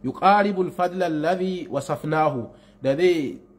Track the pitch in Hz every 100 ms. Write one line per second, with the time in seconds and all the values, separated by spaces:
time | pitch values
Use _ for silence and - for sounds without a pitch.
0 | 127 - 185 208 202 185 180 - 180 180
1 | 175 156 156 185 185 180 156 135 135 147
2 | 156 156 151 131 113 - - - 131 139
3 | 180 170 131 - -